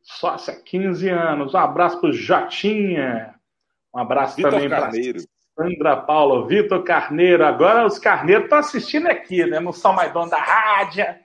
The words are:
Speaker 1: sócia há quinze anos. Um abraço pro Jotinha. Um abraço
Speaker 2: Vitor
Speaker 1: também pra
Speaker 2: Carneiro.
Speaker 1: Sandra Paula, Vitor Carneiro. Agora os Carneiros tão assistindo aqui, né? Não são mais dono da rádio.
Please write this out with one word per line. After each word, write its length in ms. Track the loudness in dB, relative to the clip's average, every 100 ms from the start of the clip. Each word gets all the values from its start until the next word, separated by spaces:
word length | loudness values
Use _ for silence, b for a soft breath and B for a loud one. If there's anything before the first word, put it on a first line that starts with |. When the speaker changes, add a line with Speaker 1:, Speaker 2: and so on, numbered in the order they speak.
Speaker 1:
sócia 520 | _ -8 -6 -6 -10
há 60 | -14
quinze 480 | -8 -4 -4 -2 -2
anos. 460 | -2 -2 -2 -2
Um 40 | 0
abraço 420 | 0 2 0 0
pro 120 | -2
Jotinha. 1200 | -2 0 0 0 -4 -4 -2 -2 -2 -4 -6 -8 -18 _ _ _ _ _
Um 60 | -8
abraço 340 | -2 0 0 0
Speaker 2:
Vitor 140 | 0
Speaker 1:
também 180 | 2 0
pra 120 | -2
Speaker 2:
Carneiro. 400 | -2 -4 -6 -8 -12 _ _ -6
Speaker 1:
Sandra 400 | -6 -2 0 0
Paula, 500 | 0 2 4 2 0
Vitor 340 | 0 0 -2
Carneiro. 640 | 0 -2 0 2 4 6 4
Agora 400 | 4 4 4 2
os 100 | 0
Carneiros 500 | 0 2 4 4 4
tão 100 | 2
assistindo 480 | 2 -6 -4 -2 0
aqui, 400 | -2 -2 0 0
né? 140 | 0
Não 120 | -4
são 200 | -2 0
mais 200 | 2 0
dono 160 | -2 -2
da 80 | -2
rádio. 680 | 0 0 2 0 -2 -4 -6 -6